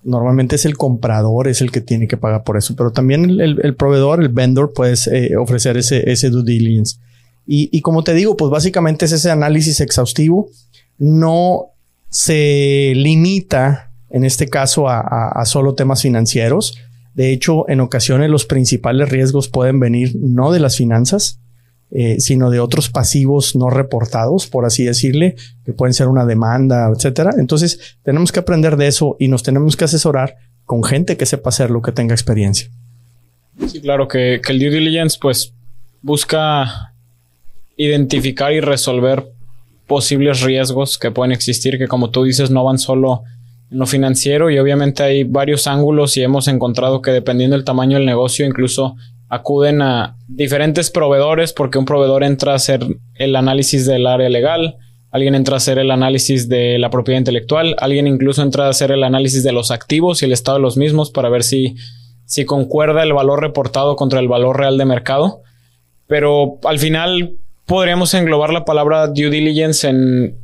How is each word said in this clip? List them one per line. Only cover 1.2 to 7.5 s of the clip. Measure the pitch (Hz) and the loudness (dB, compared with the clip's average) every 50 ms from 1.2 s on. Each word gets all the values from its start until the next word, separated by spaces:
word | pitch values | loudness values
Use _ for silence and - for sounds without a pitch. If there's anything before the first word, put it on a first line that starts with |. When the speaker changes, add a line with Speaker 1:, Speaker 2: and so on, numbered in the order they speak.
| 107 110 113 120 131 | 0 0 0 0 0
Speaker 1:
es | 135 123 - | 0 0 0
el | 131 120 | -2 -2
que | 117 120 113 | -2 -6 -4
tiene | - 123 113 113 110 | -2 -2 -2 -2 -2
que | - | -4
pagar | - - 110 110 110 110 | -4 -2 -2 -2 -2 -2
por | - 104 | -2 -2
eso, | 104 104 - 123 | -2 -2 -2 -2
pero | - 127 120 | -2 -2 -2
también | 113 - 131 127 139 151 175 | 0 0 2 2 2 2 2
el, | 180 185 190 165 | 2 2 2 2
el, | 156 147 156 - | 0 0 0 0
el | 147 131 | -2 0
proveedor, | - 143 139 143 135 135 139 156 170 165 | 0 0 2 2 2 2 2 2 2 2
el | 139 | 0
vendor, | 117 131 127 127 131 135 143 147 147 | 2 0 2 2 2 2 0 -2 -2
puede, | - 127 123 123 117 - - 123 | -2 0 0 0 0 0 0 0
eh, | 127 123 123 - | 0 0 0 0
ofrecer | 98 123 - 120 120 - 131 120 | -2 0 0 -2 0 0 0 0
ese, | 123 113 - 139 127 - - | 0 0 0 0 0 0 0
ese | 123 - - 135 | 0 0 0 0
due | 120 127 120 | 0 0 0
diligence. | 113 120 113 113 113 113 110 110 117 - - _ _ _ _ _ _ _ _ _ | 0 0 0 2 2 2 0 0 -2 -6 -12 _ _ _ _ _ _ _ _ _
Y, | - | -2